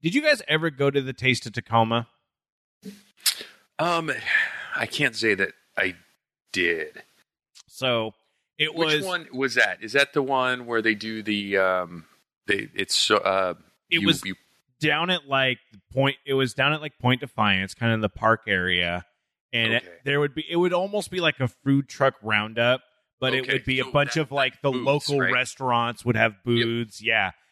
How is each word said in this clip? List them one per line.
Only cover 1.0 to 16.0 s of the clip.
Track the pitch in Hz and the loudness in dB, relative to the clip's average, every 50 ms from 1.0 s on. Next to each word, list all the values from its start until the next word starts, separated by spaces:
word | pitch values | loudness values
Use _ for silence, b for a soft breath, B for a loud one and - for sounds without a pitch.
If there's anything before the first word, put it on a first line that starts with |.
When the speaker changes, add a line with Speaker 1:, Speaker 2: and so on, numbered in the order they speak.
Speaker 1:
the | 131 131 131 | -2 -4 -8
Taste | - 131 131 120 - - | 0 2 2 2 2 -2
of | 120 - | -8 -10
Tacoma? | 120 - - 113 117 113 113 117 120 117 - _ _ _ _ _ _ _ _ _ _ _ _ _ _ - - - - _ _ _ _ - B B B B B B B B B _ | -10 -4 2 4 4 6 6 2 0 -2 -4 _ _ _ _ _ _ _ _ _ _ _ _ _ _ -20 -20 -20 -20 _ _ _ _ -4 B B B B B B B B B _
Speaker 2:
Um, | - 160 175 170 165 160 151 135 - - B B B B B B B B B B | -2 0 0 0 0 -2 -4 -6 -4 -2 B B B B B B B B B B
I | - 120 | -4 -4
can't | - - - 147 127 110 | -4 -2 0 -2 0 0
say | 107 113 110 101 | 0 2 2 2
that | 92 98 - - _ _ _ _ | 2 0 -4 -4 _ _ _ _
I | 113 95 92 87 85 _ _ _ _ _ _ _ _ _ _ | -2 -2 -2 -4 -8 _ _ _ _ _ _ _ _ _ _
did. | - 95 85 85 82 80 76 - - - - _ _ _ _ _ _ _ _ _ _ - - | -4 -2 0 0 0 -2 -6 -10 -12 -20 -20 _ _ _ _ _ _ _ _ _ _ -20 -20
Speaker 1:
So, | _ - - 131 127 120 117 110 110 - _ _ _ _ _ _ _ _ | _ -10 -4 -2 0 0 0 -2 -6 -10 _ _ _ _ _ _ _ _
it | - 151 156 156 | -4 -4 -2 0
Speaker 2:
Which | 165 165 | -2 0
Speaker 1:
was | 156 151 151 - | 0 0 0 -2
Speaker 2:
one | 185 180 170 156 139 | -4 -4 -6 -6 -10
was | 131 127 135 127 113 | -4 -4 -4 0 2
that? | 123 110 98 90 87 104 | 2 2 2 0 -6 -10
Is | 107 113 | -2 0
that | 139 143 - - | 2 0 2 0
the | 151 135 | -2 0
one | 135 135 131 127 127 127 123 120 | 0 0 0 0 0 -2 -4 -4
where | 117 117 113 | -4 -2 0
they | 107 113 110 | 0 0 -2
do | 101 107 110 110 110 | -2 -6 -8 -10 -8
the, | 101 107 107 104 101 98 98 | -4 -4 -4 -4 -2 0 0
um, | 95 95 95 92 90 90 85 87 85 - _ _ _ _ _ _ _ _ | 2 2 2 0 -2 -4 -6 -10 -16 -18 _ _ _ _ _ _ _ _
they, | - 101 98 110 - - | -4 -4 -4 -4 -8 -8
it's | - 95 - - | -8 -6 -2 -2
so, | - - - 107 | -2 2 2 2
uh, | 101 - 98 95 95 95 90 87 - _ _ _ _ _ _ | 2 2 2 0 2 0 -2 -4 -8 _ _ _ _ _ _
Speaker 1:
It | 170 165 | -2 0
Speaker 2:
you, | 101 | 2
Speaker 1:
was | - - - - | 0 0 0 -4
Speaker 2:
you | 95 95 - _ _ _ _ _ _ _ _ | -10 -10 -12 _ _ _ _ _ _ _ _
Speaker 1:
down | 151 151 147 156 170 180 | -2 -2 0 0 0 -2
at, | 180 165 143 | -2 -4 -2
like, | 139 135 135 131 131 123 - _ _ 110 95 _ _ - | -2 0 0 0 0 -2 -4 _ _ -20 -20 _ _ -2
Point, | 131 | 2